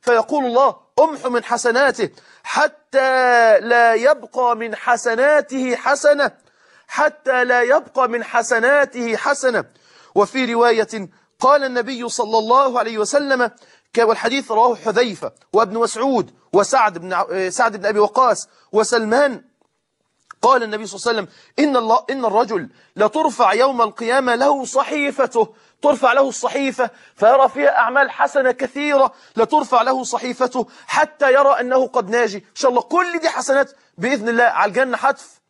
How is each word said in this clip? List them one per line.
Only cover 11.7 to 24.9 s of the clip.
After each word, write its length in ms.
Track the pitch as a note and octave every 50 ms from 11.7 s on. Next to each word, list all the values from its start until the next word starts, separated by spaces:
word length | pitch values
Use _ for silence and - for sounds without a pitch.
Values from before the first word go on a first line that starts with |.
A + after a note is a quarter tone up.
| B3 B3 A#3 G#3+ C4+ A#3 B3 A#3
صلى 280 | - - A#3+ G#3 A3 A3+
الله 420 | A3 A3 A#3+ C4+ C#4 C4+ A#3+ B3
عليه 180 | A3+ A3+ A3 G#3+
وسلم، 540 | G#3+ G3+ - C#4+ D4 C#4 C4+ B3+ B3 A3 - _ _ _ _ _ _ _ _
ك-، 60 | A3+
والحديث 520 | A#3 G#3+ E3 - - A#3 B3 C#4 - -
رواه 240 | A3+ G#3+ A#3 A#3+ A#3+
حذيفة 560 | - - A3+ G3+ G#3+ B3 A#3+ G3 - - B2 _ _ _ _ -
وابن 240 | G3+ A3 F#3+ F#3+ A3+
مسعود 540 | A#3 A3+ - A3 A#3+ C#4 C4+ A#3 E3+ - _ _ _ _ -
وسعد 440 | F#3+ G3+ - - C4 A#3 G#3+ F3+ E3+
بن 160 | E3+ F#3 F#3
ع-، 360 | F3 G3 - E3 F#3+ F#3+ F#3
سعد 280 | F3+ - A3+ A#3 G3+ G#3+
بن 80 | F#3
أبي 140 | G3+ A3 G#3
وقاص 480 | G#3 G#3 G#3 C4 C4 B3 G#3 - - _ _ _ _ _
وسلمان، 720 | - G#3 G#3+ G#3 B3 A#3 A3+ G#3+ A3 B3+ D4 C#4 B3 E3 _ _ _ _ _ _ _ _ _ _ _ _ _ _ _ _ _ _ - _
قال 220 | - A#3 C4+ B3+ A#3
النبي 220 | A3 G#3 G#3+ A3
صلى 120 | G3 F#3 G3
الله 100 | - A#3
عليه 120 | A#3 A3
وسلم: 180 | G3 - _ _ _ _ _ -
"إن 180 | C#4+ D4 C#4 B3+
الله، 280 | A3+ A3 A3+ B3 - -
إن 160 | C4 C4+ B3
الرجل 440 | A3 F#3+ G#3+ B3 G#3 G#3+ F#3+ D3+ G#2+ _ _ _ _ _
لترفع 580 | - G#3 G#3+ - D#4 D#4 D#4 A3 - A#3+ G3 G#3
يوم 280 | A3+ B3+ C#4 C4+ A#3+
القيامة 540 | A#3 A3 G#3+ - A#3 A3+ B3 C4+ C4 B3 A#3+
له 300 | A#3 C4 C#4+ D4 C#4 B3+
صحيفته"، 840 | - - B3+ C4 -